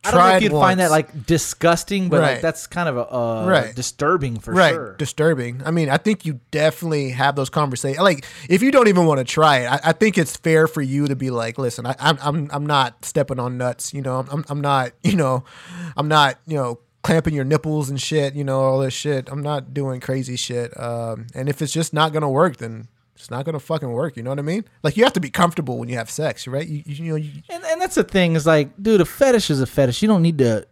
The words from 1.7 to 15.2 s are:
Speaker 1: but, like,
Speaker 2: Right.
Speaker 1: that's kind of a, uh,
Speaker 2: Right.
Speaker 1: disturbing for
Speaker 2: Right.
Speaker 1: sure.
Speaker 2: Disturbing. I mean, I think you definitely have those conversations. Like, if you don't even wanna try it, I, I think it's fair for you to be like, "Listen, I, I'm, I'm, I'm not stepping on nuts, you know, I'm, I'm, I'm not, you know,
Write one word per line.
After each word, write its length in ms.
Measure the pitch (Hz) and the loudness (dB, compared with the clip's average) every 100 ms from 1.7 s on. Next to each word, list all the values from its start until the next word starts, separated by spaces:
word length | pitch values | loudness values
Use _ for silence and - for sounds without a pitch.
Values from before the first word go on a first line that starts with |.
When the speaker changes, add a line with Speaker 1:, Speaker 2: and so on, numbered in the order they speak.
| 170 - 196 180 | 2 0 -4 0
Speaker 1:
but, 140 | 165 | 2
like, 100 | 151 123 | 2 2
Speaker 2:
Right. 60 | |
Speaker 1:
that's 260 | 165 156 - | -2 -4 -10
kind 200 | - 170 | -4 -2
of 80 | 123 | -2
a, 160 | 113 | -4
uh, 320 | 127 117 113 180 | -2 -2 -2 2
Speaker 2:
Right. 300 | 175 117 120 | 2 0 -6
Speaker 1:
disturbing 640 | 127 - 147 180 139 113 | -10 -4 0 0 -2 -6
for 140 | - | -2
Speaker 2:
Right. 200 | 180 170 | 2 4
Speaker 1:
sure. 220 | 143 120 95 | 2 -6 -8
Speaker 2:
Disturbing. 640 | 143 - 156 151 120 127 143 | -8 0 2 2 -4 -8 -4
I 60 | |
mean, 180 | 170 151 | 0 2
I 80 | 143 | 0
think 280 | - 214 160 | 0 -2 -4
you 140 | 135 _ | -10 _
definitely 580 | 151 156 151 170 151 135 | 0 0 0 -4 -4 -4
have 240 | 123 139 143 | 0 0 0
those 140 | 135 | -2
conversations. 520 | - 147 123 139 139 | -2 -2 -2 -6 2
Like, 240 | 190 147 - - 135 | 2 2 -6 -18 0
if 160 | 175 | 2
you 80 | 254 | 4
don't 160 | 269 226 | 6 6
even 180 | 180 165 | 6 4
wanna 200 | 143 123 | 2 0
try 320 | - 156 135 | 4 4 4
it, 140 | 123 | 2
I, 80 | 127 160 | 0 0
I 20 | |
think 260 | 165 220 196 | 2 2 2
it's 200 | 151 - | -2 -2
fair 300 | 165 160 156 | 2 4 4
for 140 | 160 | 0
you 260 | 135 139 143 | -2 0 0
to 100 | 135 | -2
be 140 | 131 | -2
like, 260 | 120 113 117 | -4 -4 -4
"Listen, 280 | 127 - 117 | -4 -4 -8
I, 100 | 131 | 0
I'm, 180 | 143 147 | 0 2
I'm, 280 | 139 156 147 | 0 -4 -4
I'm 120 | 143 147 | -6 0
not 380 | 143 127 - | 0 0 -4
stepping 360 | - 160 139 127 | -6 -2 -2 -2
on 180 | 123 123 | -6 -4
nuts, 360 | 127 120 - | -4 -4 -10
you 80 | 143 | -8
know, 180 | 135 127 | -6 -6
I'm, 80 | 131 | -6
I'm, 140 | 143 147 | -8 -6
I'm 140 | 143 | -4
not, 320 | 143 139 127 _ | 0 0 -2 _
you 140 | 170 | 0
know, 260 | 190 | 2